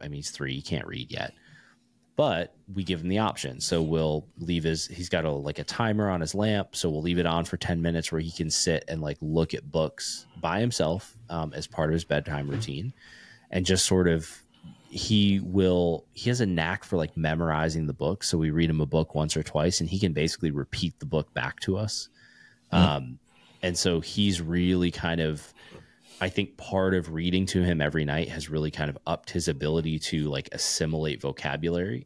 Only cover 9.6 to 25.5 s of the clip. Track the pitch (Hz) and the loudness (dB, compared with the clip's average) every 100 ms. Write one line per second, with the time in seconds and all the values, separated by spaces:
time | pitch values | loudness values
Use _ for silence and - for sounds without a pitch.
9.6 | 71 80 78 - - - - - 82 92 | -4 -2 -2 -2 -8 -8 -12 -6 -2 0
10.6 | 120 - 78 90 - - - 85 78 - | 0 2 0 0 -4 -18 -8 -4 -4 -6
11.6 | - - 78 82 - 73 73 71 71 69 | -8 -2 2 2 2 0 0 -4 -2 -4
12.6 | 110 69 117 - - - - - _ 90 | -4 -6 -6 -10 -18 -20 -20 -20 _ -2
13.6 | 90 92 - 92 87 82 78 - - _ | 2 4 6 6 6 4 0 -12 -20 _
14.6 | - - - - - 107 101 98 98 95 | -20 -20 -14 -8 2 4 6 4 2 4
15.6 | 92 90 85 82 - - 120 123 104 85 | 6 6 4 0 -6 -4 -2 2 2 2
16.6 | 80 98 - 90 78 - 78 80 82 78 | 0 -2 -2 -2 0 0 0 2 2 2
17.6 | 80 80 76 67 73 98 - 82 80 78 | 2 0 -2 -2 -2 -2 -2 0 2 4
18.6 | 82 78 73 80 80 76 78 78 - 76 | 2 2 2 2 0 0 0 0 -2 0
19.6 | 82 - 82 92 95 73 80 - 80 71 | 2 0 -2 0 0 2 0 0 -2 -2
20.6 | 65 - 87 - 71 76 76 - 64 - | -4 -4 -4 -4 -2 -2 -2 -4 -6 -4
21.6 | - 95 107 - - _ - - - _ | -2 -2 -2 -6 -10 _ -20 -20 -20 _
22.6 | _ 85 82 71 64 64 _ _ - - | _ 4 6 4 -4 -12 _ _ -20 -4
23.6 | 90 87 95 82 - - 101 87 82 87 | -2 0 2 2 0 2 2 2 0 2
24.6 | 90 90 87 - 85 82 80 76 - | 4 4 2 0 -2 0 0 -2 -8